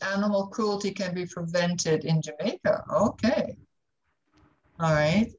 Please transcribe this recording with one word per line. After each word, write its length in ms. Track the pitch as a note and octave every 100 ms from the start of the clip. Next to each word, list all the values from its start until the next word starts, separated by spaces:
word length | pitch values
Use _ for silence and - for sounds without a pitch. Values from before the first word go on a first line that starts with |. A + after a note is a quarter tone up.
animal 460 | F#3+ G3 G#3 G3+ G3
cruelty 440 | - G#3+ G3+ G3+
can 220 | G3 F#3
be 120 | F3 F3
prevented 800 | - E3+ F3 F3 F3 E3 D#3 D#3+
in 160 | D#3+
Jamaica? 600 | D3+ - G3 - F3 D3+ -
Okay. 640 | D3+ G#3 - A3+ D4+ - - - _ _ _ _ _ _ _ _ _ _ -
All 140 | D#3+
right. 380 | D3+ D3+ F#3+ A3+